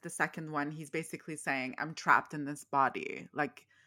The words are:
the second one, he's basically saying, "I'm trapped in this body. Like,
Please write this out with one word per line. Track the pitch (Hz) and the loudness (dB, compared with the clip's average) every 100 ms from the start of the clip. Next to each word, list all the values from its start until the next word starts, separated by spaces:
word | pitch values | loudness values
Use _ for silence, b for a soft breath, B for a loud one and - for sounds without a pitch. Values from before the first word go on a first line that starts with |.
the | 170 | -10
second | - 156 175 156 | -2 -2 -2 -6
one, | 151 143 | -4 -4
he's | 156 151 | -6 -6
basically | 160 160 156 - 151 | -6 -6 -10 -10 -6
saying, | 151 135 127 - | -2 -2 -2 -6
"I'm | 156 | -8
trapped | 156 170 127 - | -2 6 6 6
in | 151 | -6
this | 143 147 | -6 -6
body. | - 143 131 - - - - | 0 4 4 2 -6 -8 -6
Like, | - 147 - _ _ | -2 -2 -4 _ _